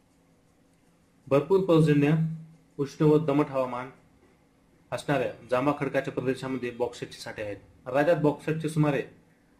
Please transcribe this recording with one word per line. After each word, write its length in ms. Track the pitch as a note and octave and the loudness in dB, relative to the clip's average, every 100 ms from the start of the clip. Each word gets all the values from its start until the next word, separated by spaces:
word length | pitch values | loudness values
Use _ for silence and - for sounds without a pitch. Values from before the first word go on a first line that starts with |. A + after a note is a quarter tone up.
| _ _ _ _ _ _ _ _ _ _ _ _ - | _ _ _ _ _ _ _ _ _ _ _ _ 0
भरपूर 320 | C#3 D3+ F#3+ | 2 4 2
पर्जन्य, 560 | F3+ E3 D3+ C#3+ C#3+ D#3+ D#3+ - - - _ - | 4 4 6 4 4 2 0 -4 -14 -20 _ -8
उष्ण 260 | C#3 - D#3 | -6 0 4
व 200 | D3+ D#3 | 4 2
दमट 200 | C#3+ C#3 | 0 0
हवामान 400 | C3+ B2+ A#2+ C3 - _ _ _ _ _ _ _ _ - | -2 -4 -6 -12 -16 _ _ _ _ _ _ _ _ -10
असणाऱ्या 400 | B2 - C#3 A2 - A#2 | -8 -2 -2 -2 -6 -4
जांबा 220 | B2+ C#3+ C#3+ | 0 0 -2
खडकाच्या 340 | C3+ C3+ C3 | -2 -2 -4
प्रदेशामध्ये 580 | B2+ B2+ B2+ C3 C3 A#2+ | -4 -4 -4 -6 -6 -6
बॉक्साईटचे 480 | A#2 A#2+ - - - | -4 -6 -6 -14 -14
साठे 240 | A#2+ A2+ | -14 -10
आहेत. 140 | G#2 G2+ - _ B2+ | -10 -12 -16 _ -4
राज्यात 320 | C3 D3+ D#3+ | 0 2 2
बॉक्साईटचे 520 | D3 - - D#3+ D#3 | 2 0 -4 -4 -2
सुमारे 340 | D#3 D3+ C3+ - - _ _ _ _ | 0 0 0 -4 -12 _ _ _ _